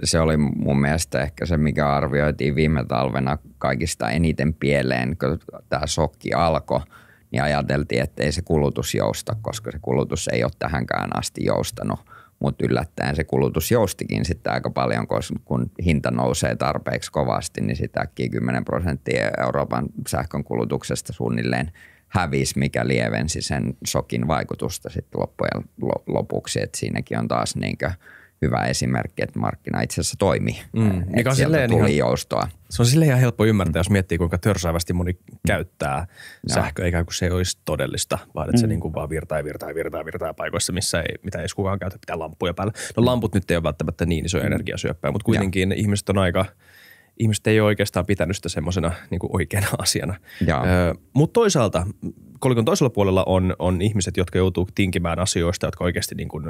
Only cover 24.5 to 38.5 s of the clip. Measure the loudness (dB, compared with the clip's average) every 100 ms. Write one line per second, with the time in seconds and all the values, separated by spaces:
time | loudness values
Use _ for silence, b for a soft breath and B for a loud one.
24.5 | -4 -6 -6 -8 -8 -8 -6 -6 -2 -4
25.5 | -2 -6 -6 -4 -4 -2 -2 -2 -4 -4
26.5 | -4 -4 -4 -4 -4 -4 -4 0 0 -2
27.5 | -2 -4 -2 -4 -4 B B B _ 0
28.5 | 0 0 0 0 -2 -4 -6 -6 -2 -4
29.5 | -4 -6 -4 -2 -2 -4 0 2 2 0
30.5 | -4 -6 0 2 2 0 0 2 2 4
31.5 | 4 4 4 4 4 2 0 0 -2 -2
32.5 | -6 -6 2 4 6 6 6 4 4 4
33.5 | 6 4 2 4 2 2 0 0 0 0
34.5 | 0 0 -2 0 -2 -2 -4 -10 -6 0
35.5 | 0 -2 -6 -4 -4 -6 -12 -20 -12 -4
36.5 | -2 -2 -2 0 0 -2 -2 -2 0 -2
37.5 | -4 -6 -4 -4 -4 -4 -6 -6 -8 0